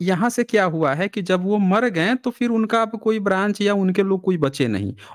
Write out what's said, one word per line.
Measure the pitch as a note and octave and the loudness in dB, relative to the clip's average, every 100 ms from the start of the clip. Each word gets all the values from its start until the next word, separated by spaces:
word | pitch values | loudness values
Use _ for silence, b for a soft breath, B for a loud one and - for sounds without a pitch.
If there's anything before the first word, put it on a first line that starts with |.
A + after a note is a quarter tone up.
यहाँ | F3+ F3 A#3+ | -2 0 0
से | B3 | 0
क्या | A#3+ G#3+ | 0 2
हुआ | F#3 D#3+ D3 | 2 2 0
है | D3 G3 | 0 -4
कि | G#3 | -4
जब | F3+ F#3 | -2 -2
वो | F#3 G#3 | 0 0
मर | F#3 G#3 B3 | 2 2 2
गए, | E3+ F#3 | 0 0
तो | B3+ B3 | 0 -4
फिर | - A#3+ | -2 0
उनका | A3+ A3 A3+ | 0 0 0
अब | A3 A3 | 0 -2
कोई | A3 A3 | -2 0
ब्रांच | G3 F#3+ G#3 G3+ | 0 0 0 0
या | G3+ | 0
उनके | G3+ F#3 F#3 | 2 2 0
लोग | F#3+ F#3+ | 0 0
कोई | F#3+ F3 | 0 0
बचे | C#3 C#3 B2 | 0 0 0
नहीं। | G2 G2+ G2 B | 0 -4 -8 B